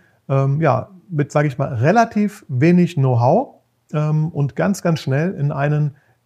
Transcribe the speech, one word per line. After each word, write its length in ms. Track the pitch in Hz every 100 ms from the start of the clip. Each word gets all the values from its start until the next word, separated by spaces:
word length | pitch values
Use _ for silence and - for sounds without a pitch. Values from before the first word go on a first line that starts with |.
| _ _ -
ähm, 320 | 135 135 147
ja, 300 | 156 120 - - -
mit, 240 | 151 139
sag 140 | 147 151
ich 120 | 127
mal, 160 | 139
relativ 680 | 113 147 233 226 214 208 - -
wenig 460 | 123 165 180 175
Know-how, 600 | 139 131 120 123 202 294 - _ _ _
ähm, 360 | 151 151 156 156
und 280 | 143 139 -
ganz, 260 | 180 190
ganz 180 | 175 156
schnell 320 | 131 135 180
in 200 | 190 143
einen 420 | 139 147 151 147 - _ _